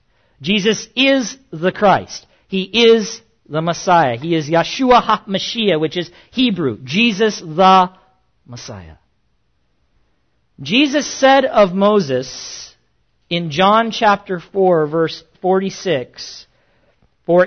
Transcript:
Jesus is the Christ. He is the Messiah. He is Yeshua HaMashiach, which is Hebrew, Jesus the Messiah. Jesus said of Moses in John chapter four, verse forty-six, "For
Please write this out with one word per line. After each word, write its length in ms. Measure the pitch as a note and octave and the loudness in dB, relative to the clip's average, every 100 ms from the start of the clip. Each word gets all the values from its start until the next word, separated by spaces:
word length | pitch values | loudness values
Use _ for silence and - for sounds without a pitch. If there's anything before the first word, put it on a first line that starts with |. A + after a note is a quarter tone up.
| _ _ _ _ | _ _ _ _
Jesus 460 | C#3 G#3 G3+ G#3 - - | -4 0 0 -2 -6 -2
is 420 | C4+ C4+ G#3+ - _ | 0 0 -2 -12 _
the 220 | D#3+ F3+ | -6 -4
Christ. 520 | - G3+ C#3+ F2+ - - _ _ | 0 2 2 -2 -16 -20 _ _
He 160 | F#3+ | -6
is 580 | F#3+ G#3 A#3 A3+ F#3+ - _ _ - | -2 2 4 4 0 -10 _ _ -10
the 120 | D3 | -6
Messiah. 560 | E3+ E3 G3 F3 C#3 A#2 | -4 -4 2 2 2 -2
He 180 | E3 E3 | -4 -4
is 140 | C#3+ | 0
Yeshua 520 | E3 E3 - C4 A#3+ | -2 -2 -2 2 2
HaMashiach, 800 | G#3 G#3 - F#3+ - A#3 G#3 D#3 | 2 -2 -4 -8 -6 -4 -2 0
which 180 | D#3 F3+ | -2 -6
is 120 | E3 - _ | -10 -14 _
Hebrew, 480 | - B3+ F3+ C#3+ G#2+ | -2 -2 0 -4 -4
Jesus 560 | B2 E3+ A#3+ F#3 A3 - | -6 0 0 0 -2 -2
the 500 | E3 D#3 F#3+ F#3+ F3+ - _ _ _ _ - | -6 2 4 6 4 -4 _ _ _ _ -20
Messiah. 480 | A#2+ - G#2 E2 - _ _ _ _ _ _ _ _ _ _ _ _ _ _ _ - | -18 -16 -16 -18 -20 _ _ _ _ _ _ _ _ _ _ _ _ _ _ _ -16
Jesus 440 | C3+ A#3 D4 D4 - | -4 0 0 -2 -4
said 380 | - C4+ C4+ | 0 4 4
of 300 | C4 - G3 | 4 2 2
Moses 1000 | F#3 G3+ G#3+ C#3+ B2+ C3+ - - - - _ _ _ _ _ _ | 2 2 2 0 -2 -4 -12 -18 -18 -20 _ _ _ _ _ _
in 220 | E3+ E3+ | -6 -4
John 400 | D3 F#3+ A3 A3+ | 0 4 4 0
chapter 480 | G#3+ A3 G3+ - F3+ | 0 0 0 -2 -10
four, 480 | - G3+ F#3 E3+ D3+ | -6 0 2 2 0
verse 360 | E3 D#3+ - - _ | 0 -2 -4 -18 _
forty-six, 1080 | F#3 F#3+ G3 - G3 C#3+ B2 - - - - _ _ _ _ _ _ _ - | -2 0 -2 -6 -4 -4 -4 -14 -20 -20 -20 _ _ _ _ _ _ _ 0
"For 200 | F3 | 2